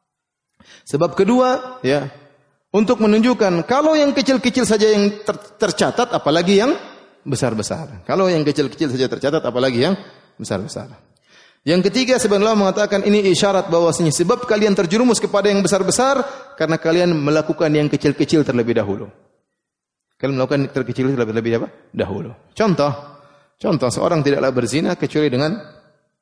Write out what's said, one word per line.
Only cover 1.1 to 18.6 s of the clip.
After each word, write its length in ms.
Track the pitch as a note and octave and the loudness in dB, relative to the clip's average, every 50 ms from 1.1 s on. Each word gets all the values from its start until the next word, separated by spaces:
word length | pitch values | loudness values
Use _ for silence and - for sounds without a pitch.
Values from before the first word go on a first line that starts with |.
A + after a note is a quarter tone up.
| - | 2
kedua, 640 | - F#3+ G3+ B3 B3+ B3+ B3+ B3+ - - - - - - | 2 2 4 4 4 4 2 0 -2 -4 -8 -12 -6 -2
ya, 240 | C3 C#3+ C#3+ C#3 C#3 - - - - _ _ _ _ _ _ _ _ | 0 0 0 -2 -6 -12 -18 -20 -20 _ _ _ _ _ _ _ _
untuk 320 | - G3+ A3 G#3+ B3 G#3 | 0 0 2 2 2 2
menunjukkan 640 | A3 G#3+ G#3+ A3 A3 B3+ B3 - A3 F#3+ F3 E3+ D#3+ | 2 2 4 4 4 2 2 2 2 0 0 0 0
kalau 320 | - B3 C#4 D4+ D#4+ D#4 | 0 0 2 2 2 4
yang 160 | D4+ C#4+ C#4+ - | 2 2 2 0
kecil-kecil 560 | C#4 G#3+ C4+ C4 A#3 - A#3+ A#3 C4 A#3 - | 0 0 0 0 0 0 -2 0 0 0 2
saja 200 | A3 G#3 G#3+ G#3+ G#3+ | 2 2 4 4 4
yang 160 | G3+ G3+ G3+ G#3 - - | 4 2 0 -2 -4 -6
ter-, 320 | - G3+ - - - - | -6 -6 -6 -8 -18 -8
tercatat, 560 | - A3 F#3+ - - F#3 C3+ - - - - F3 | -4 -4 -2 -2 0 -2 0 0 0 -2 -2 -2
apalagi 480 | D3+ - C#3+ D#3 E3+ F3 F#3 G3+ G3 | -2 0 2 2 2 2 4 4 4
yang 160 | A3+ C#4 E4+ - - - - - - - _ _ - | 4 2 0 -2 -6 -14 -20 -20 -20 -20 _ _ -10
besar-besar. 800 | C#3 C3 - C3+ A#2+ A2 A2 G2 - G2 E2 A2 D3 B2+ F2+ - | -6 -4 -2 -2 -2 -2 -2 -4 -6 -6 -8 -10 -12 -16 -12 -6
Kalau 240 | - C#3+ F#3 F#3+ F#3 | -4 0 0 2 2
yang 160 | F3 D#3 D3 | 2 2 0
kecil-kecil 480 | D3 C#3+ D3+ C#3 B2 - - D#3+ C#3 B2 | 0 0 0 -2 -2 -2 -4 -4 -2 -2
saja 160 | B2+ C3 - | 0 -2 -2
tercatat, 340 | - - - C#3+ D3+ D#3 - | -2 -2 -2 0 0 0 -2
apalagi 400 | A#2+ A2+ B2 B2+ C3+ A#2+ A#2 C3+ | -2 -2 0 0 0 2 2 0
yang 100 | F3+ G3 F#3+ - - - - _ _ _ | 0 0 -2 -6 -12 -20 -20 _ _ _
besar-besar. 560 | - A2+ - G#2+ F#2 G#2 - - G2+ - - - - _ _ _ _ _ _ _ - - _ _ _ - | -14 -10 -6 -6 -6 -6 -8 -12 -14 -14 -16 -18 -20 _ _ _ _ _ _ _ -20 -20 _ _ _ -2
Yang 240 | C#3+ E3+ F#3 F#3 G3+ | 0 0 2 2 0
ketiga, 240 | - B3+ B3+ A#3 B3+ A#3+ A#3+ | 0 0 0 0 0 2 2
sebagian 240 | G3+ G#3 F#3+ G#3 | 2 2 2 2
ulama 240 | A3 A3 G#3 G3 F#3 | 2 2 2 2 0
mengatakan 320 | F#3 G#3 G#3 G3+ G3+ G3 G3+ | 0 0 -2 0 -2 0 0
ini 260 | G#3 G#3 G#3 G3 F#3+ F3 | 2 2 2 4 2 2
isyarat 320 | - G#3 G3+ G3 F#3 - | 2 2 2 0 0 0
bahwasanya 480 | F3+ E3+ E3+ E3+ E3 D3+ - E3+ D#3 C#3+ | 0 0 2 2 2 2 0 0 0 0
sebab 320 | - F3 F3+ B3 A#3+ - | 0 0 0 0 -2 0
kalian 320 | - G#3+ G#3+ G#3 G#3 G3 G3+ | -2 0 2 2 2 2 0
terjerumus 400 | F#3+ D#3 F#3+ A3+ B3+ B3 G#3 - | 0 0 2 2 2 2 2 2
kepada 320 | G#3+ F#3+ G3 G3+ G3 G#3 | 0 -2 0 0 2 2
yang 80 | G3+ G3+ | 2 2
besar-besar 600 | F#3+ F3 G3+ F#3 F#3+ F#3 - - B3+ C4+ C#4 B3+ A#3+ - - - - - - | 2 2 0 0 0 0 0 0 2 2 0 0 -2 -4 -8 -16 -18 -14 -8
karena 240 | - D#3+ D#3 D#3+ D#3 | -4 -2 -2 -2 -2
kalian 340 | - E3 E3 F3 F3 F3 E3 D3+ | 0 0 2 2 2 2 0 0
melakukan 500 | C#3+ D3 D3+ D#3 D3+ F3 E3 - E3+ D3+ D3+ | 0 0 0 0 0 -2 -2 -2 0 0 2
yang 160 | D3+ D3+ C#3+ | 2 0 0
kecil-kecil 560 | D3+ C#3 - D3 C#3 - D3+ - E3+ D#3 C#3+ | 0 0 0 0 0 0 0 2 2 2 2
terlebih 320 | - B2 A#2+ | 2 0 0